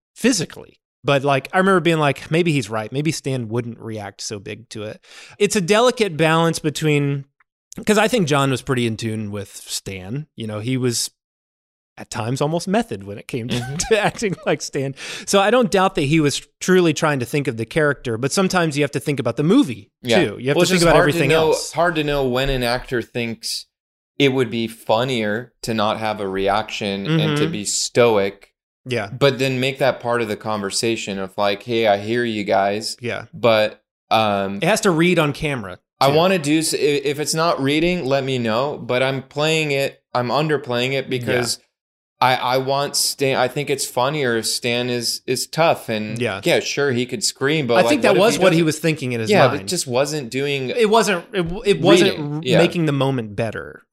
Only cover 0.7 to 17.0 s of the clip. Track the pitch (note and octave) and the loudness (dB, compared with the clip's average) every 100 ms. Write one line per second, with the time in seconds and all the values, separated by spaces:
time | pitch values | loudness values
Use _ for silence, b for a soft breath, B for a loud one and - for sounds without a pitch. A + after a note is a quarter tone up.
0.7 | _ _ _ B2+ C#3+ C#3 C3+ - F#3+ F#3+ | _ _ _ 0 0 2 0 0 2 4
1.7 | F#3 D#3+ D#3+ C#3+ C3 - E3 E3+ C#3+ G#2 | 4 2 2 2 0 -2 0 2 0 -2
2.7 | A2 A2 C3 D3+ - C#3+ C3 A2 A#2 A#2 | -6 -6 -4 -2 -2 -4 -4 -4 -4 -6
3.7 | A2 A2+ A2 G2+ - - G#2 G#2 G#2+ A#2 | -10 -10 -10 -10 -12 -12 -10 -12 -14 -14
4.7 | A2+ G#2+ - B B B B G3+ G#3+ E3 | -12 -12 -12 B B B B 0 2 2
5.7 | G#3 B3 A#3+ G#3 D3+ D#3+ D#3+ E3 D#3+ D#3 | 4 4 2 0 2 2 4 2 0 -4
6.7 | C#3+ D#3 D3 C#3+ C#3+ - _ _ _ _ | -2 0 2 0 -4 -8 _ _ _ _
7.7 | - A3+ G#3+ G#3 A#3+ D#3+ D3 C#3 B2+ - | -6 0 2 2 2 2 2 2 0 -2
8.7 | B2+ A#2 A2 A2+ A2 G#2+ G#2 G2 - - | -2 0 -2 -6 -6 -6 -10 -12 -16 -12
9.7 | - - F#2+ F#2 C3+ D3+ - A2 G#2+ A2+ | -10 -8 -10 -8 -10 -10 -12 -8 -6 -4
10.7 | C3 B2 A2+ - _ _ _ _ _ _ | -2 0 -2 -6 _ _ _ _ _ _
11.7 | _ _ - - A#2 A2 C3 D3 E3+ F#3+ | _ _ -20 -12 -6 -4 -2 -2 -2 -2
12.7 | G3+ A#3 G2+ G2 G#2 - B2+ A#2 B2 B2 | -2 -2 -8 -10 -14 -8 -8 -4 -6 -6
13.7 | D3+ - G#3+ G3+ - G#3+ E3+ G#3+ D#3+ - | -6 0 0 0 -2 -4 -4 -2 -4 -4
14.7 | D3+ C3+ - B B G#3 G3 G3 B3 G#3+ | -6 -6 -8 B B -2 2 4 4 4
15.7 | F#3+ F#3+ F#3+ C#3 D#3+ D3 - - _ - | 2 2 2 2 2 2 0 -8 _ 2
16.7 | F#3 E3+ D3 | 4 4 2